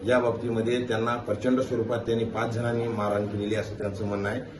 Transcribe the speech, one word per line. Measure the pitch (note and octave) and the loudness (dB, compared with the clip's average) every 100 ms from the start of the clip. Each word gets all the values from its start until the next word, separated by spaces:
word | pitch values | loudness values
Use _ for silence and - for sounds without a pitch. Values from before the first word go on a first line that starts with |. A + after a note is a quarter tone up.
| G2+ | 4
या | B2 | 4
बाबतीमध्ये | A#2+ G2+ A#2 A2+ A2+ B2 A#2+ | 4 0 0 0 2 0 0
त्यांना | A2 A#2 A#2+ | 0 0 -2
प्रचंड | A2 G2+ B2+ B2+ | -2 0 2 2
स्वरूपात | C3 A#2+ A2 A#2+ | 2 0 0 -2
त्यांनी | A2+ A2+ | 0 0
पाच | A2 A2 A#2 | 0 0 -2
जणांनी | A2+ A#2 A#2 A#2 | 0 0 0 0
मारहाण | G#2+ G#2 G#2 G2+ | 0 0 0 0
केलेली | G#2 G#2 G#2+ | -2 0 -2
असं | - | -2
त्यांचं | - G#2 F#2+ G2+ | -4 -6 -4 -2
म्हणणं | G2+ G2 | -2 -2
आहे. | A#3+ B3+ - | -4 -6 -12